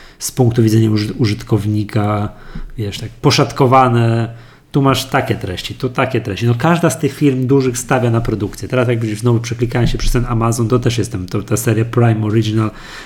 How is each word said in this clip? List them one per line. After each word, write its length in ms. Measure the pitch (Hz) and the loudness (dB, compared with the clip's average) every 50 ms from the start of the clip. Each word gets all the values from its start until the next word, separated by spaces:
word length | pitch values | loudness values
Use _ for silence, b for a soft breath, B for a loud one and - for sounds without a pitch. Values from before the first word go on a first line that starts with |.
| B B B B | B B B B
z 120 | - - | -10 -4
punktu 320 | - - 127 117 117 123 113 | 0 2 2 2 4 4 4
widzenia 260 | 110 107 110 113 110 | 4 4 4 4 4
uży-, 220 | 107 104 104 - - | 2 0 -2 -4 -2
użytkownika, 1120 | - 123 101 104 - - - 117 104 98 110 107 107 104 101 - 107 104 104 107 104 104 104 B B B B B B B B - | 0 0 0 0 -2 -2 -2 -2 0 0 0 -2 -2 -2 -2 -2 -2 0 0 0 -2 -4 -6 B B B B B B B B -8
wiesz, 200 | - 104 101 - - | -8 -8 -8 -8 -8
tak 100 | 113 - | -12 -12
poszatkowane. 1200 | - - - 147 - - 127 117 - - 139 120 131 131 127 127 117 117 117 113 113 117 113 110 B B B B B B B _ | -8 -2 0 2 2 2 0 0 0 0 2 4 6 6 6 4 4 4 4 2 2 0 -2 -4 B B B B B B B _
Tu 100 | - 147 | 0 2
masz 240 | 139 135 131 - - | 4 4 2 0 0
takie 300 | - - 135 123 - 104 | -2 -2 -2 0 -2 -4
treści, 400 | - - 95 90 - - - - | -4 -4 -8 -8 -8 -10 -10 -8
tu 140 | - - 123 | -6 -6 -4
takie 320 | 123 139 131 127 - 113 | -2 -2 -2 0 -2 -2
treści. 240 | 117 98 95 95 117 | -4 -4 -4 -2 0
No 100 | 120 117 | 0 2
każda 320 | 120 - 165 175 165 170 160 | 2 2 2 2 2 2 0
z 100 | 160 - | 0 0
tych 140 | 147 139 - | -2 -4 0
firm 320 | - 151 143 127 127 127 | 0 2 2 2 2 2
dużych 300 | 120 139 139 131 131 117 | 2 2 2 2 0 -2
stawia 340 | - - - 143 131 117 120 | -4 -4 -2 0 0 2 2
na 100 | 117 117 | 2 0
produkcję. 460 | 113 - 107 98 104 95 - - 101 | 0 0 -2 -2 -4 -6 -6 -10 -8
Teraz 200 | 92 127 127 123 | -4 -2 0 0
jak 120 | 120 120 113 | 0 0 0
widzisz, 200 | 117 110 107 107 | -2 -4 -4 -2
znowu 200 | 117 123 120 113 | 0 2 2 2
przeklikałem 480 | 117 - 117 117 123 113 - 127 117 | 0 -4 -4 -2 -2 -2 0 0 0
się 100 | - 123 | 0 0
przez 140 | 117 - - | 2 2 2
ten 140 | - 120 123 | 2 2 0
Amazon, 420 | 123 120 110 113 117 113 120 117 | 0 0 0 0 0 0 0 0
to 120 | 107 123 120 | 0 0 2
też 180 | - 120 117 | 2 0 0
jestem, 280 | 113 98 - - 92 92 | 0 -2 -4 -6 -8 -6
to 160 | - - 104 | -6 -6 -6
ta 160 | 101 - 107 | -4 -2 -4
seria 280 | 101 - - 110 110 113 | -2 0 0 0 0 0
Prime 400 | 117 - 123 117 117 110 110 107 | 0 2 2 4 4 2 2 0
Original, 460 | 107 107 113 107 110 107 110 110 107 B B B B B B B | 0 0 0 0 0 0 0 0 -2 B B B B B B B